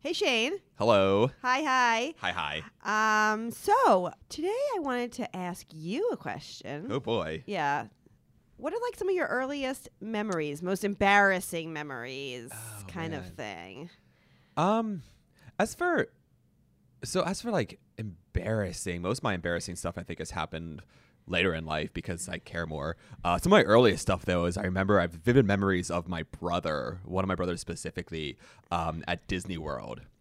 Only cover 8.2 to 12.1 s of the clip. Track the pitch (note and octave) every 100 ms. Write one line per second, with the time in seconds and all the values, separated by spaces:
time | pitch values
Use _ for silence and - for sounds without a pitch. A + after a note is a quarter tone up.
8.2 | _ _ _ _ C4+ G#4 A#4+ A#4 F#4+ F#4
9.2 | D4+ B3 C4 C#4+ C4 C4+ - _ G#3+ A3
10.2 | G#3+ F3 D3+ D3 F3+ F#3+ G3+ G3+ G3+ G3+
11.2 | G3 F#3 - E3+ D#3+ D#3 D3+ C3 A#2+